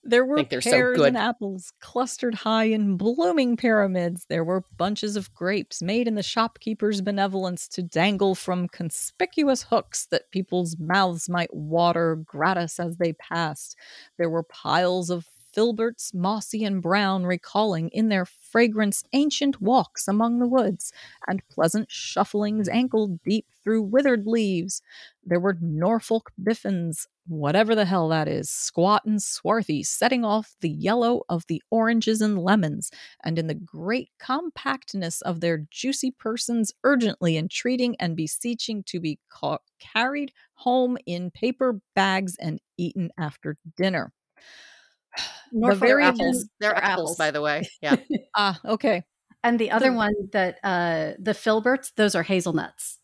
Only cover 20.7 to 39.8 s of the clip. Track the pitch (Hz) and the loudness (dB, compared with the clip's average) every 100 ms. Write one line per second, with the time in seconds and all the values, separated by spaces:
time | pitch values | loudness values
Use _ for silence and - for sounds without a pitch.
20.7 | 175 - - - - - 190 - - 165 | -2 -8 -14 -20 -12 -6 -6 -6 0 2
21.7 | 208 214 - - - 202 208 208 214 202 | 2 -4 -10 -6 -2 -2 0 -2 -2 0
22.7 | 233 254 220 208 170 - 214 - _ - | 0 2 0 0 -2 -2 -2 -2 _ -2
23.7 | 220 202 247 285 240 208 233 208 180 185 | 0 2 2 4 2 0 0 2 0 -4
24.7 | - _ - - _ 185 175 185 175 165 | -10 _ -20 -20 _ -2 0 0 -2 -4
25.7 | 156 185 226 - 226 - - 190 233 202 | 0 0 0 0 -4 -4 -6 -4 -2 -2
26.7 | 185 170 160 - _ - 160 143 180 220 | -2 -4 -6 -10 _ -10 -4 2 2 4
27.7 | 220 185 185 160 160 151 156 - - - | 2 2 2 2 2 0 -2 -4 -6 -4
28.7 | - 180 214 214 208 - - - 226 - | 2 4 4 2 -2 -2 -4 0 0 0
29.7 | 147 - - 226 254 220 214 208 _ 170 | -2 -2 0 0 2 2 0 -2 _ -6
30.7 | 151 180 233 233 240 - 175 - 160 _ | -2 0 2 2 0 -2 -4 -2 -6 _
31.7 | 226 226 233 220 220 214 196 180 208 160 | 0 2 2 2 2 2 2 2 2 2
32.7 | 147 - - - _ - 165 160 156 165 | -2 -10 -12 -20 _ -4 -2 -2 -6 -8
33.7 | 156 175 247 - _ - 269 339 - 269 | -10 -4 -4 -4 _ -4 -4 -4 -8 -6
34.7 | 262 - 196 170 - - 165 170 160 151 | -6 -6 -6 -4 -4 -4 -2 0 -2 -4
35.7 | - 254 277 262 - 220 233 - 233 214 | -6 -4 -2 -4 -4 -6 -4 -2 0 -2
36.7 | - 254 277 220 - 175 165 156 - 247 | 0 2 4 2 0 0 0 -2 -4 -2
37.7 | 254 247 - 175 165 156 - 240 233 - | 0 -2 -2 -4 -2 -4 -4 -6 -6 -6
38.7 | 214 - 180 170 143 _ - 143 151 _ | -8 -8 -6 -6 -6 _ -8 -4 -4 _
39.7 | _ | _